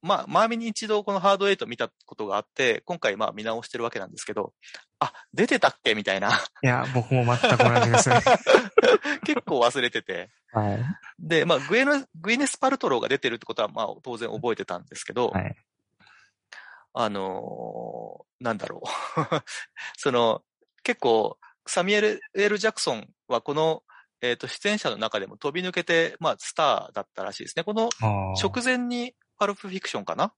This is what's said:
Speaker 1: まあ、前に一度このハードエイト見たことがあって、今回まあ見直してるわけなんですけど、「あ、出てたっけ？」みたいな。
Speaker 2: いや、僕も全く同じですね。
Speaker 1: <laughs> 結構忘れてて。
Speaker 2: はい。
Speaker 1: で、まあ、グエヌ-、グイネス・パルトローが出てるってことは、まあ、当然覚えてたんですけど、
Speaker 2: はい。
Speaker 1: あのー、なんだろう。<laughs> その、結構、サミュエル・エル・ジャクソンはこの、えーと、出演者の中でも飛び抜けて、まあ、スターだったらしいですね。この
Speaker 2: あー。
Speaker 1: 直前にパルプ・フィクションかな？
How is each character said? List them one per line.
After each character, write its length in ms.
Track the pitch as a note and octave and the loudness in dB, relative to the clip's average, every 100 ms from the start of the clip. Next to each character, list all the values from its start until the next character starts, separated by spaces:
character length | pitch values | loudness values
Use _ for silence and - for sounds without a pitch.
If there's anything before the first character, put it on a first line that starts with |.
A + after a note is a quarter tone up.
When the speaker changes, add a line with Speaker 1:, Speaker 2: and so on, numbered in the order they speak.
Speaker 1:
ま 200 | E3 G3 | 0 -2
あ、 0 | - | 2
前 200 | D#3+ A3+ | 2 2
に 200 | A#3 A#3 | 0 -4
一 180 | G#3+ A3 | -6 -2
度 160 | G#3+ | -2
こ 120 | G3+ | 0
の 40 | G3+ | 0
ハ 180 | F#3 G3 | 2 4
ー 20 | |
ド 100 | G3 | 2
エ 40 | |
イ 40 | F#3+ | 0
ト 100 | A2+ | -2
見 120 | A#2+ | -6
た 120 | A#2 _ | -6 _
こ 100 | _ | _
と 120 | - G#2 | -10 -4
が 100 | G2+ | -2
あ 60 | |
っ 40 | - | -4
て、 360 | - C3 A2 | 0 2 2
今 140 | _ F3 | _ -2
回 180 | A#2+ G2 | -2 0
ま 140 | A2 | -2
あ 20 | |
見 100 | G2 | -2
直 200 | G#2+ A2+ | -6 -6
し 80 | A#2 | -6
て 80 | A#2+ | -4
る 60 | |
わ 60 | A#2 | -4
け 80 | A2+ | -4
な 80 | F#2+ | -10
ん 60 | |
で 60 | E2+ | -12
す 80 | - | -8
け 80 | |
ど、 180 | G#2+ - _ - - _ _ | -6 -6 _ -20 -20 _ _
「あ、 140 | - - - | -4 -4 -12
出 140 | - A3 | -2 2
て 120 | C4 | 4
た 100 | D#3 | 2
っ 80 | - | 2
け？」 120 | - G#2+ | 0 0
み 80 | |
た 100 | G2+ | 0
い 60 | F#2+ | 0
な。 80 | G2+ - - - | 2 0 -2 -2
Speaker 2:
い 40 | C3 | 0
や、 180 | B2 B2+ | 0 0
僕 220 | B2+ A2+ | -2 2
も 100 | C3 | 2
全 140 | A#2+ B2 | 2 2
く 180 | A#3+ - | 4 6
同 240 | B3 A#3+ A#3 | 6 6 4
じ 40 | |
で 80 | A3+ | 4
す 120 | A3+ | 6
ね。 100 | A#3+ | 4
Speaker 1:
<laughs> 1040 | C4+ A#3+ - C5 A3+ - C5 A#4+ D4 C#4+ | 6 4 6 6 6 4 6 4 2 -4
結 160 | - C#4 | -2 -2
構 200 | - D3 | 0 2
忘 200 | A#2+ C3+ | 4 4
れ 100 | A#2+ | -2
て 120 | A2+ | -2
て。 260 | - F2+ F#2 _ _ | -6 -8 -8 _ _
Speaker 2:
は 220 | A2+ G#2 | -2 0
い。 40 | G2+ B2 F#3+ - - | -2 -4 -6 -12 -16
Speaker 1:
で、 280 | D#3+ D#3+ D3+ | 0 2 4
ま 80 | |
あ、 40 | D3+ | 2
グ 200 | C#3 G#3+ | 2 2
エ 80 | C4+ | 2
ヌ-、 200 | D4 C4+ D#3+ | 0 -2 -12
グ 120 | E3+ | -2
イ 60 | A#3+ | 0
ネ 80 | C#4 | 0
ス・ 120 | - | 0
パ 100 | C4 | 0
ル 80 | C4+ | 0
ト 140 | A3 | 0
ロ 80 | B2 | 0
ー 20 | |
が 80 | A2+ | 0
出 100 | C3+ | 0
て 120 | B2+ | -2
る 60 | A2+ | -4
っ 20 | |
て 80 | - | -8
こ 80 | |
と 80 | A#2 | -4
は、 60 | G#2+ | -2
ま 160 | A2+ | -2
あ、 20 | G#2+ - | -6 -6
当 160 | - A#2 | -10 -8
然 100 | A2+ | -6
覚 240 | A2 A#2+ | -4 -4
え 40 | A2 | -4
て 100 | G2 | -4
た 120 | F2+ | -8
ん 60 | |
で 100 | - | -10
す 100 | - | -16
け 100 | - | -10
ど、 140 | A#2 A#2+ | -2 0
Speaker 2:
は 120 | - | 0
い。 160 | - - _ _ _ _ _ _ _ _ _ - - - _ | -4 -10 _ _ _ _ _ _ _ _ _ -20 -20 -20 _
Speaker 1:
あ 160 | - A2+ | -4 -2
の 1160 | G2+ F#2+ F#2 - - A1+ A1 A#1 A#1 A1 G1+ _ _ | -2 -6 -8 -10 -12 -12 -10 -10 -10 -14 -16 _ _
ー、 40 | |
な 80 | B2 | -6
ん 60 | A2 | -6
だ 100 | - | -6
ろ 140 | - | -10
う。 360 | - - - - E3 D#3 | -8 -8 -6 -4 -2 -2
<laughs> 560 | - - - - - - | -4 -14 -14 -14 -16 -4
そ 160 | - | 0
の、 300 | B2 A#2 G#2+ _ _ _ _ | 4 4 2 _ _ _ _
結 180 | - D4 | -6 0
構、 380 | B2+ A2+ G#2+ - - _ - | 4 4 2 -4 -20 _ -6
サ 160 | - | -2
ミ 120 | F3+ | 2
ュ 20 | G#3 | 2
エ 40 | |
ル・ 200 | G#3+ G#3 - | 2 0 -6
エ 140 | F#3+ G#3 | 0 0
ル・ 100 | G#3 | 2
ジ 100 | A3 | -2
ャ 40 | |
ク 80 | - | -2
ソ 140 | - | -4
ン 140 | A#2+ - _ _ | -4 -8 _ _
は 140 | B2 | -2
こ 140 | - | -2
の、 280 | D3 D#3+ D#3+ _ - _ _ | 0 0 0 _ -20 _ _
え 120 | B2 | -4
ー 40 | A#2+ | -2
と、 120 | B2 | -6
出 200 | - G3+ | -6 -2
演 100 | G#3 | -2
者 120 | D3+ | -2
の 60 | G#2 | -4
中 220 | A2 G#2 | -4 -4
で 80 | F#2+ | -6
も 100 | G#2 | -6
飛 140 | D3+ | -6
び 160 | D3+ F#3 | -4 -4
抜 60 | |
け 100 | F3+ | -4
て、 340 | E3+ E3 E3 - | 0 2 2 0
ま 100 | D#3+ | -2
あ、 60 | A2 | -2
ス 160 | - | -6
タ 340 | - D3+ A2+ - | 0 2 2 -2
ー 20 | |
だ 100 | - | -10
っ 60 | G2 | -10
た 100 | - | -8
ら 80 | G2 | -10
し 80 | G2 | -10
い 40 | |
で 40 | - | -10
す 100 | - | -8
ね。 60 | |
こ 80 | E3+ | -4
の 160 | G#3+ A3+ - | 0 -2 0
Speaker 2:
あ 340 | A2 G2+ F#2+ F#2+ | 0 0 -2 -2
ー。 100 | - | -2
Speaker 1:
直 140 | - | -2
前 240 | B3 B3+ A#3+ | 0 0 -2
に 280 | A#3+ B3 _ _ _ | -4 -6 _ _ _
パ 80 | G3+ | -2
ル 80 | |
プ・ 140 | G3+ G3+ | -2 -8
フ 60 | |
ィ 60 | F#3 | -8
ク 80 | - | -6
シ 80 | - | -8
ョ 40 | |
ン 40 | |
か 100 | F#3 E2+ | -6 -2
な？ 160 | F#3 | -2